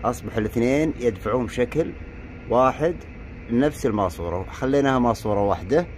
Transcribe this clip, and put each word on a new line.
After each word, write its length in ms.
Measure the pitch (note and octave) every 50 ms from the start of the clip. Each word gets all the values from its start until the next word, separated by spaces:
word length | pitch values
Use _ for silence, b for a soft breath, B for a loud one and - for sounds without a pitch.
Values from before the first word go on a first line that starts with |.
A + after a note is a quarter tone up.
| -
أصبح 340 | A#2+ B2 - - G#2+ A2+ A2+
الاثنين 560 | G#2+ G#2 - A#2+ A#2 B2 C3+ D3 D#3 D#3+ - -
يدفعون 460 | A#2+ A#2+ G#2+ F#2 - G#2+ G#2+ B2+ B2
بشكل 460 | G#2 - B2 B2 A#2+ - D3 E3+ - - - - - - - - - - - - -
واحد 460 | A2+ A#2+ B2+ C3 B2 - D3 E3+ F3 D#3 - - - - - - - - - -
نفس 340 | A#2 A#2+ C3+ D3 D3 - -
الماسورة، 600 | C3 G#2+ G#2+ G2 F#2 E2 D#2+ E2+ E2+ E2 F2+ F#2+ -
خليناها 480 | - - - C3 C3+ C#3+ C#3 C#3 C3+ C3
ماسورة 440 | A#2+ A#2+ A2+ - - A2 G#2 G2+ G2+
واحدة. 420 | G2+ F#2+ - - F#2 B2 D#3+ F3 - -